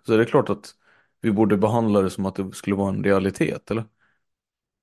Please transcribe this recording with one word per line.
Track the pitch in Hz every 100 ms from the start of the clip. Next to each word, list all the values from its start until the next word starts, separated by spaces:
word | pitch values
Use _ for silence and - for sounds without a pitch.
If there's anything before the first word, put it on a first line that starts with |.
Så | - 110
det |
är | 120
klart | 147 110
att | 101 - - _ _ _ _
vi | 113
borde | 101 110 101
behandla | 104 117 113 104
det | 95
som | - 95
att | 98
det | 95
skulle | - - 98
vara | 98
en | 98
realitet, | 98 98 95 98 - - -
eller? | 110 110 _ _ _ _ _ _ _ _ _